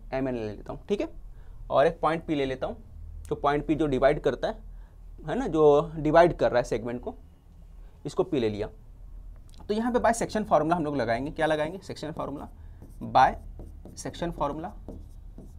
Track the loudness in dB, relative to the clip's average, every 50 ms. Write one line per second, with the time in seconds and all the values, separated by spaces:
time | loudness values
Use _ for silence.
0 | -10 -6 -4 -4 -2 -2 -2 -2 -4 -6 -6 -8 -10 -12 -12 -10 -4 -2 -2 -2
1 | -2 -4 -8 -12 -14 -14 -14 -14 -14 -14 -14 -14 -6 0 4 4 4 4 4 2
2 | 0 0 0 0 -2 -2 -2 0 0 -2 -2 -2 -4 -6 -6 -8 -12 -16 -16 -14
3 | -14 -12 -12 -10 -8 -6 -4 0 2 2 2 2 2 2 2 2 2 2 4 6
4 | 6 6 6 4 2 2 2 2 0 -4 -4 -6 -10 -16 -16 -16 -16 -18 -20 -20
5 | -20 -18 -16 -12 -8 -4 -4 -2 -2 0 4 6 8 8 8 8 6 2 -2 -2
6 | 2 6 8 8 8 8 6 4 2 2 4 2 2 2 0 -2 -2 -4 -6 -6
7 | -6 -10 -12 -12 -14 -20 -20 -20 -20 -20 -20 -20 -20 -20 -18 -18 -18 -18 -16 -12
8 | -10 -4 0 0 0 2 2 2 2 2 0 -2 -4 -6 -8 -12 -20 -20 -18 -18
9 | -16 -16 -14 -14 -14 -14 -14 -16 -16 -18 -16 -10 -4 -2 -2 0 0 2 2 4
10 | 4 4 4 2 0 -2 -2 -2 0 4 4 4 4 4 2 2 0 0 0 0
11 | 2 2 0 0 -2 -4 -2 0 0 2 2 2 0 -2 -4 -8 -10 -12 -12 -10
12 | -10 -8 -8 -6 -8 -8 -8 -8 -10 -12 -16 -16 -16 -16 -16 -16 -16 -16 -14 -12
13 | -6 2 6 6 6 6 6 2 -6 -12 -14 -14 -14 -14 -16 -16 -16 -16 -14 -10
14 | -10 -10 -6 -4 -4 -4 -2 -2 -2 -2 -2 -4 -8 -10 -10 -12 -14 -14 -14 -14
15 | -14 -16 -16 -16 -16 -16 -16 -16 -16 -16 -16